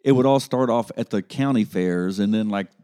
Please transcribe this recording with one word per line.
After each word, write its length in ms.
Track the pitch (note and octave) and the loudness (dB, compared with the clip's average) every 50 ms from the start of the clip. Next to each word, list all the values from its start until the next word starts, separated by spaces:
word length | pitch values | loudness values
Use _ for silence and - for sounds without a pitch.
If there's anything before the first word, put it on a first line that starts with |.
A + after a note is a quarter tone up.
| _ | _
it 80 | C3+ C#3 | 4 4
would 120 | B2+ B2+ | 4 6
all 140 | C3+ C3+ C#3 | 4 2 2
start 300 | C3+ - - B2+ C3 A#2+ | 0 -2 -2 -2 0 0
off 200 | A#2 A#2+ A2+ - - | 0 -2 -2 -4 -6
at 140 | - A#2 - | -8 -6 -4
the 100 | - G2+ | -4 -6
county 440 | F#2 _ - C3+ C3+ C#3 C3+ A#2 G#2 | -6 _ -6 -4 -2 0 2 0 0
fairs, 560 | - - F#2+ F2+ F2+ F2 F2 F2+ F#2 F#2+ F#2+ | 0 -2 -2 -2 0 0 0 -2 -2 -2 -2
and 120 | G2+ G2+ G#2+ | -2 0 0
then, 160 | A2 G#2+ G#2+ | 0 -2 -2
like, 200 | G#2 G2+ G2 - _ _ | -4 -4 -6 -8 _ _